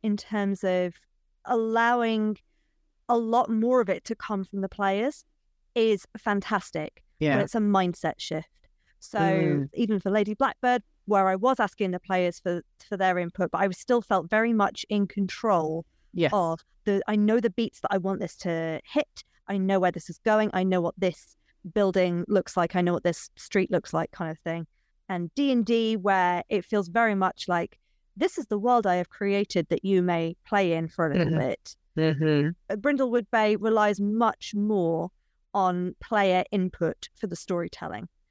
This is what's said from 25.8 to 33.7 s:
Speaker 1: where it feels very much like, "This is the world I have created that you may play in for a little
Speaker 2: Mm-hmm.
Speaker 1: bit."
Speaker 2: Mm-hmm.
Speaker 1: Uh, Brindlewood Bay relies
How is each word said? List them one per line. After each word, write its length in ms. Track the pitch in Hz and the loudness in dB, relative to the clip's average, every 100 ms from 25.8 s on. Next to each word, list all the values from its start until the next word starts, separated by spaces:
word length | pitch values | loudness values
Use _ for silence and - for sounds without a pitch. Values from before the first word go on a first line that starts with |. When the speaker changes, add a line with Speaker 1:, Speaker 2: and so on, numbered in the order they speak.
| 226 220 | 2 0
Speaker 1:
where 460 | 196 190 180 180 - | 0 2 2 0 -2
it 140 | 202 | -4
feels 240 | - 208 175 | -2 -2 -2
very 260 | 220 233 196 | 0 2 2
much 320 | 190 - - | 0 -2 -4
like, 320 | 175 - - _ _ _ - | -2 -4 -10 _ _ _ -4
"This 220 | 349 - | -2 -2
is 80 | 262 | -4
the 140 | 208 | -2
world 260 | 226 247 202 | 2 2 2
I 100 | 180 | 0
have 120 | 175 | -2
created 560 | - 202 196 208 - - | -4 -2 0 0 -2 0
that 140 | 170 | -2
you 200 | 190 190 | 2 2
may 320 | 180 170 165 170 - | 2 0 -2 -8 -4
play 280 | 208 185 | 0 2
in 140 | 165 160 | 0 -2
for 200 | - 160 | -2 0
a 60 | 160 | 0
little 180 | 156 | 0
Speaker 2:
Mm-hmm. 60 | 160 | 0
Speaker 1:
bit." 360 | 135 - - - _ - | -2 -4 -10 -20 _ -2
Speaker 2:
Mm-hmm. 520 | 160 147 156 147 151 175 - | 0 2 2 2 2 -2 -8
Speaker 1:
Uh, 60 | 208 | -4
Brindlewood 500 | 262 285 254 240 202 | 0 2 2 0 0
Bay 240 | 226 214 208 | 2 2 2
relies 440 | 220 | 2